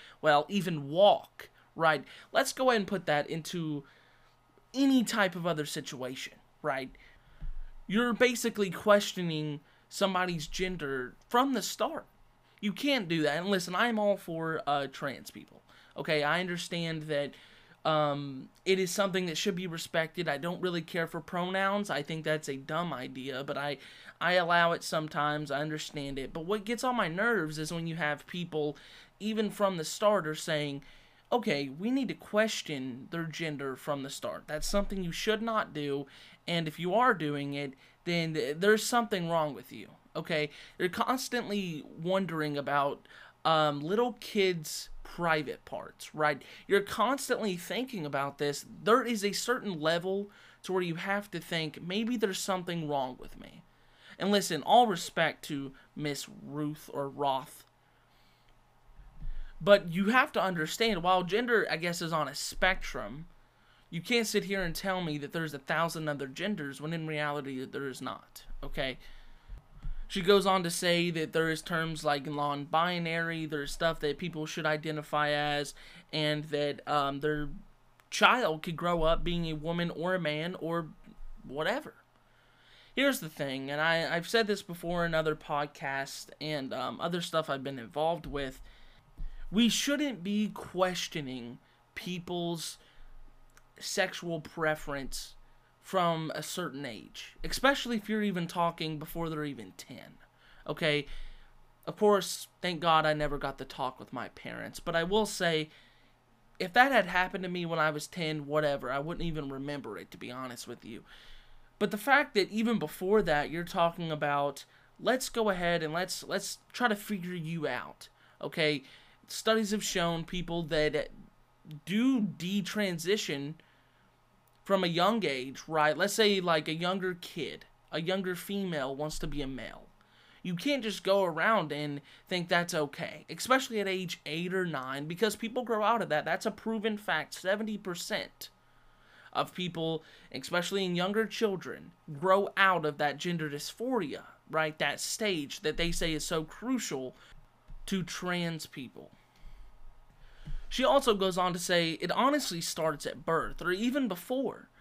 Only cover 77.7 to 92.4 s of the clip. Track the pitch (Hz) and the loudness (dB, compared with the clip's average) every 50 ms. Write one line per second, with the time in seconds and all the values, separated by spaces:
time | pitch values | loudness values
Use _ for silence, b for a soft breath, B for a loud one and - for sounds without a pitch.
77.7 | - _ _ _ _ _ - - - - 208 185 226 254 226 160 160 151 - 180 | -20 _ _ _ _ _ -14 -6 2 8 8 8 8 8 6 2 0 0 -2 -4
78.7 | 165 147 170 175 175 165 156 160 165 165 160 175 175 170 165 160 156 151 147 170 | -4 0 2 2 4 6 6 6 6 4 4 2 2 0 0 0 -2 -4 -4 -2
79.7 | 170 175 170 170 - - 165 180 185 185 165 151 151 151 160 175 190 - 151 165 | -2 0 0 -2 -2 -2 -2 0 0 0 0 0 0 0 -2 -4 -4 -4 -4 -2
80.7 | 170 170 160 151 - - - - - - - - - - - - 127 147 160 180 | -2 -2 -2 -4 -10 -18 -20 -20 -14 -12 -10 -10 -10 -12 -12 -10 -6 -2 -2 0
81.7 | 240 302 302 - - - - _ _ b b b b b b b b b b b | 0 -2 -4 -10 -18 -20 -20 _ _ b b b b b b b b b b b
82.7 | b b b b b 240 277 277 254 - 170 151 - - 143 139 131 135 135 139 | b b b b b 2 4 4 4 2 -4 -8 -6 -4 -4 -4 -4 -4 -4 -2
83.7 | 143 151 156 165 165 165 160 135 165 170 170 - - 226 226 202 202 202 - - | 0 2 4 4 4 4 2 2 0 -2 0 2 2 2 4 4 0 -2 -4 -10
84.7 | 170 - 175 170 175 175 170 165 160 160 156 156 151 151 - - 151 143 147 147 | -10 -8 -4 -2 0 0 0 2 2 2 2 2 0 -2 -4 -2 -2 -2 -2 -2
85.7 | - - 156 135 135 135 135 - - - - - - - 147 156 151 143 131 127 | -6 -8 -6 -4 -2 -2 -4 -6 -8 -14 -14 -16 -12 -8 -6 -4 -4 -4 -4 -4
86.7 | 107 131 127 120 117 - - 175 175 175 170 - 170 160 156 151 139 139 131 139 | -4 -4 -4 -4 -4 -4 -2 -2 -2 -2 -4 0 0 0 0 0 -2 -4 -4 -6
87.7 | 135 123 113 98 87 147 156 165 170 156 160 147 139 143 139 135 - - b b | -8 -8 -10 -6 -2 0 0 0 0 -2 -4 -6 -6 -6 -6 -6 -8 -12 b b
88.7 | b b b b b b b b - B B B B B B B 170 220 240 220 | b b b b b b b b -10 B B B B B B B 2 4 4 4
89.7 | - - - 285 285 269 302 277 220 160 170 196 202 214 214 196 - - - - | 4 2 0 0 0 0 0 -2 -4 -4 -4 -2 0 0 0 0 -2 -8 -12 -4
90.7 | - 180 185 185 175 170 - - - 160 139 127 127 123 117 120 123 - b b | 0 2 2 2 2 -2 -6 -6 -6 -6 -6 -6 -8 -8 -10 -12 -14 -14 b b
91.7 | b b b b - - - 175 180 175 175 - 175 175 | b b b b -14 -10 -6 -6 -6 -6 -6 -6 -4 -2